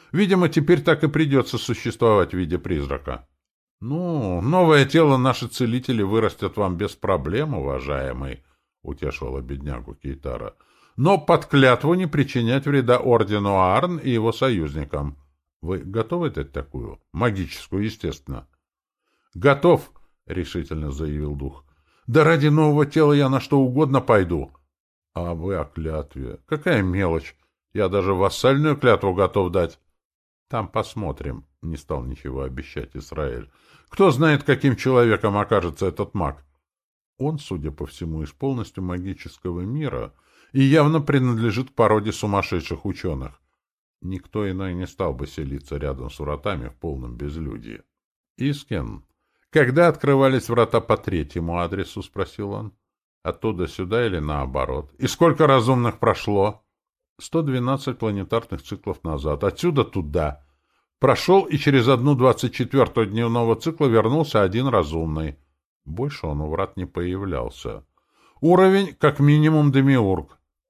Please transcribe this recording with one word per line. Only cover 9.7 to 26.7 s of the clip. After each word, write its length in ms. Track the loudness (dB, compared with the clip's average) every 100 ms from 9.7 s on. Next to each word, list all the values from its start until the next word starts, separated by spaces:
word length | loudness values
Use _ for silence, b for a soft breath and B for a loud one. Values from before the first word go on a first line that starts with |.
| -10 -12
Кейтара. 600 | -14 -12 -12 -10 -10 -10 -16 b b b 0
«Но 220 | 2 2
под 280 | 4 2 4
клятву 480 | 4 6 4 2
не 120 | 0 0
причинять 600 | -2 -2 -2 0 0 0
вреда 320 | 2 4 2
Ордену 580 | 4 2 4 0 2 4
Аарн 420 | 4 4 0 -2
и 120 | -2
его 220 | 0 0
союзникам. 840 | 0 0 0 -2 -6 -6 -6 -6 -10 _ _ _ _
Вы 180 | -8 -8
готовы 520 | -6 -6 -4 -4 -4
дать 220 | -6 -8
такую? 480 | -10 -10 -12 -12 -14 _
Магическую, 720 | -4 -2 -2 -6 -10 -8 -6
естественно». 600 | -4 -6 -8 -10 -12 -14 -14 _ _ _ _ _ _ _ _
«Готов», — 560 | 0 2 4 4 4 0 -20 _ _ -10
решительно 640 | -8 -6 -8 -6 -6 -6
заявил 420 | -6 -6 -6 -6
дух. 300 | -6 -10 -12 _ _ _ _ 0
«Да 160 | 4
ради 240 | 6 4 4
нового 380 | 4 4 4 2
тела 260 | 4 4
я 160 | 4 4
на 120 | 0
что 180 | 2 2
угодно 420 | 2 2 2 2
пойду». 520 | 4 4 2 -2 -6 _ _ _ _ _ _
«А 200 | -8 -8
вы 220 | -6 -4 -6
о 80 |
клятве? 760 | -6 -8 -6 -6 -8 -12 -12 -14 _
Какая 360 | -6 0